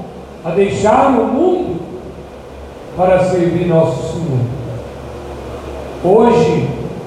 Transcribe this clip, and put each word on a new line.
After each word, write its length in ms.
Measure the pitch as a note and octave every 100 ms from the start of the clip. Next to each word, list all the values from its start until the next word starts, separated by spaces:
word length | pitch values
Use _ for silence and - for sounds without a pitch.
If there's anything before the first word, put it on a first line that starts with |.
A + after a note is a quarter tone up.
| - - - -
a 80 | E3+
deixar 560 | F3 G3+ - G#3 B3+ C4+
o 160 | B3 -
mundo 520 | B3+ F4+ F4+ - E3+ - - - - - - - - - - - -
para 280 | F#3 F#3
servir 420 | F3+ F#3 E3+ E3 E3+
nosso 480 | E3 D#3+ E3 -
Senhor. 260 | E3+ E3 B2+ A#2 - - - - - - - - - - - - - - -
Hoje, 640 | F3 G#3+ A#3+ - - D#3+ - - - -